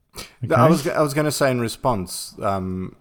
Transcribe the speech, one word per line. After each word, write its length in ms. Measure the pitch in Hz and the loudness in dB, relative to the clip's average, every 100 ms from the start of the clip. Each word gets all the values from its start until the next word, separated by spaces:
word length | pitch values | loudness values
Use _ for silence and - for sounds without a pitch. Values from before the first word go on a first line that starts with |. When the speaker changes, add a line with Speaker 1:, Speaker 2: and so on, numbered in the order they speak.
| _ - - _ | _ -18 -18 _
Speaker 1:
No, 140 | 117 160 | -2 4
I 60 | |
Speaker 2:
Okay? 60 | 160 | 6
Speaker 1:
was, 180 | 170 147 | 4 2
I 120 | - | 0
was 120 | 151 | 0
gonna 180 | 139 151 | 2 0
say 180 | 143 143 | 2 0
in 120 | 123 | 2
response, 760 | 117 - 135 113 90 - - - | -2 -2 -2 -2 -4 -8 -12 -6
um, 560 | 104 98 92 92 92 - | -4 -2 -4 -6 -8 -12